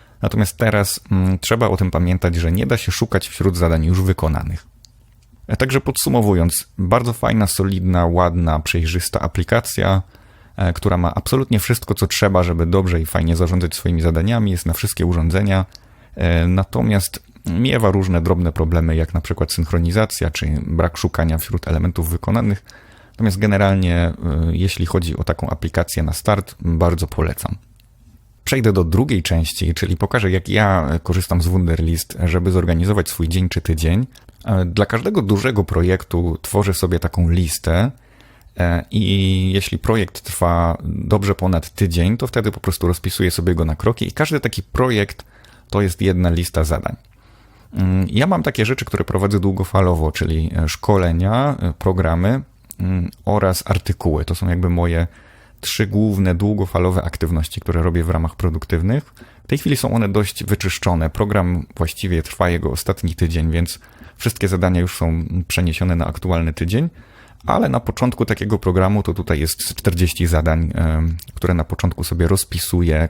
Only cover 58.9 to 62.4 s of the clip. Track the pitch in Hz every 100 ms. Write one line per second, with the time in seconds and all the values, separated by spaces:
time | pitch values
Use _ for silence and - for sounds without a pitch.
58.9 | 135 - - - - - 143 143 139 -
59.9 | 117 104 101 101 - - 101 95 - -
60.9 | 87 80 - 104 104 87 87 - - 82
61.9 | - 98 85 - -